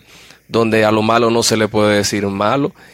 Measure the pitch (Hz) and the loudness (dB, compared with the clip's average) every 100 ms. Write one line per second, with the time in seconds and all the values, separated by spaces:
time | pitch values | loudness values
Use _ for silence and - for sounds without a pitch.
0 | _ - - - - 113 117 110 107 110 | _ -20 -20 -20 -6 -2 0 2 2 2
1 | 110 113 117 117 113 113 107 107 104 104 | 2 2 2 0 0 0 0 0 2 0
2 | 101 104 101 98 104 135 143 - - | 0 -4 -4 -2 -2 0 -4 -8 -20